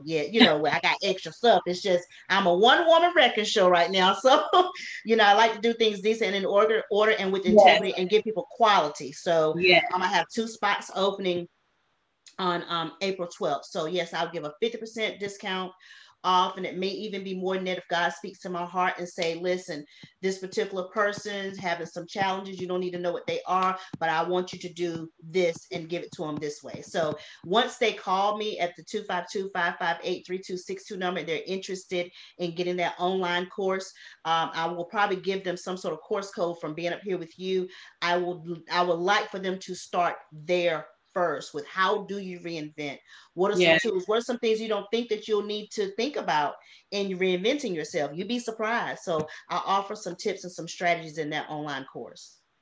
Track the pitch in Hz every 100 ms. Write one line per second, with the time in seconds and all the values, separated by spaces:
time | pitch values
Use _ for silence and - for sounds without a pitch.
0 | 143 160 147 226 190 151 156 160 175 147
1 | 196 190 165 - 240 190 175 180 202 175
2 | 175 - - 190 180 175 233 277 330 330
3 | 349 339 247 226 208 214 185 175 170 190
4 | 190 202 262 302 - 359 359 - - -
5 | 208 220 202 202 226 214 233 226 220 202
6 | 202 226 196 196 190 202 214 208 - 202
7 | 214 214 196 196 214 208 185 165 190 180
8 | 180 214 214 196 170 - 226 196 151 -
9 | 156 175 185 165 156 160 185 175 - 180
10 | 185 185 165 - 220 - 202 - - -
11 | 196 196 185 175 175 _ _ _ _ _
12 | _ _ - - 185 170 - 165 160 -
13 | 196 190 175 - 180 139 - 190 156 180
14 | 170 170 170 170 151 - 233 233 220 226
15 | 214 185 196 - 202 185 185 - - -
16 | - _ 185 180 185 190 175 175 190 196
17 | 214 196 190 185 185 190 185 180 - 170
18 | 175 - 190 - 185 175 175 180 175 -
19 | 175 - 165 165 180 180 185 151 147 -
20 | - _ 190 190 185 214 196 196 180 220
21 | 208 202 214 202 196 196 185 165 160 170
22 | 170 208 190 190 196 185 180 180 180 175
23 | 175 170 - 165 - 185 185 185 - -
24 | 165 160 165 180 180 180 180 160 175 165
25 | 160 _ 165 185 175 165 - 247 160 170
26 | - - 156 151 147 147 131 - - 190
27 | 156 - - - 165 208 247 - 226 -
28 | - 190 202 214 214 185 175 170 160 214
29 | 202 180 180 208 190 185 175 180 175 170
30 | - 185 - 185 - 180 - 190 - 196
31 | 180 180 160 156 165 190 190 185 - 180
32 | 180 - - - 175 170 180 180 170 -
33 | 180 190 180 175 180 - 190 190 - -
34 | - - 160 165 160 160 170 175 175 214
35 | 202 185 170 190 185 175 - 185 190 156
36 | - 208 196 - 175 170 156 156 170 165
37 | 202 180 165 - 185 190 185 - - -
38 | 170 175 175 175 160 165 - 175 180 170
39 | 180 208 214 196 190 185 - 180 - 185
40 | 175 - - 156 151 180 175 156 - _
41 | _ 190 175 139 - 151 - 190 190 208
42 | 180 202 190 175 170 165 151 151 143 123
43 | _ - - 165 196 185 170 160 226 185
44 | 180 220 240 240 226 220 220 202 196 226
45 | 233 208 214 208 202 208 202 - 196 190
46 | 269 - 180 160 143 - - - - 202
47 | 196 185 185 180 208 294 240 165 160 175
48 | 143 156 196 240 233 220 220 233 156 131
49 | - 160 156 - - 170 - 196 196 208
50 | 185 175 214 185 180 180 165 - 175 165
51 | 160 151 147 151 - 151 151 135 131 143
52 | 107 - - _ _ _